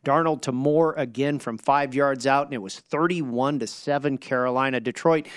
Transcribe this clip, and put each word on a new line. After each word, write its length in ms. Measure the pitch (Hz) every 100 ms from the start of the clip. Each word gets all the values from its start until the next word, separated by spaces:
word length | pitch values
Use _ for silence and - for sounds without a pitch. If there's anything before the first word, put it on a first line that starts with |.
Darnold 380 | - 151 165 143
to 100 | -
Moore 400 | 127 139 151 160
again 460 | 151 135 117 139 147
from 180 | 123 113
five 380 | - 143 143
yards 320 | 127 143 131 131
out, 200 | 139 143
and 80 |
it 60 | 127
was 180 | 98 -
thirty-one 800 | - 147 170 175 135 117 135 147
to 60 | 110
seven 520 | - - 143 143 135
Carolina. 600 | - 127 127 127 135 127
Detroit, 480 | 120 - 170 160 -